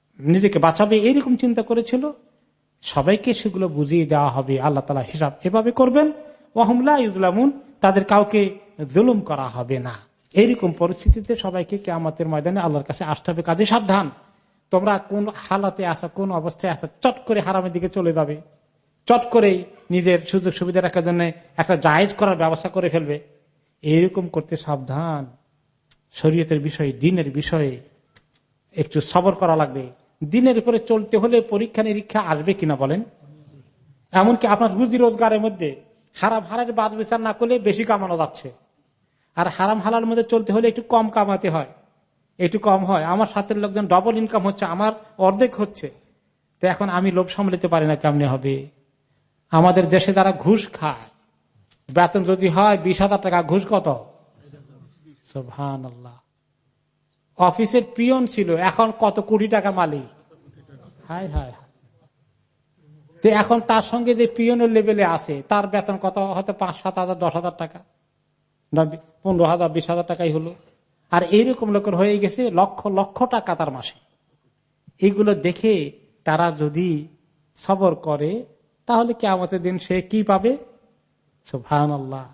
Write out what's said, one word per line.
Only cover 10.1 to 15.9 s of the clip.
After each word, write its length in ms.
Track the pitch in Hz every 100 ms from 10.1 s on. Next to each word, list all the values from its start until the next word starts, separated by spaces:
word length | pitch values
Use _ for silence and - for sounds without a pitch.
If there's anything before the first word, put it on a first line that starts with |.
| _ _
এইরকম 380 | 190 233 240 180
পরিস্থিতিতে 640 | 160 170 180 - 226 202 226
সবাইকে 420 | 190 180 170 202
কিয়ামতের 500 | 202 165 160 160 160
ময়দানে 320 | 151 170 196
আল্লাহর 260 | 170 147 135
কাছে 180 | -
আসতে 280 | 156 151 -
হবে। 100 | 165
কাজে 240 | 170 165 214
সাবধান, 440 | 233 196 196 151 - _ _ _ _ -
তোমরা 260 | 185 208 196
কোন 300 | 196 202 208 208
হালাতে 500 | - 196 196 196
আছো, 240 | 180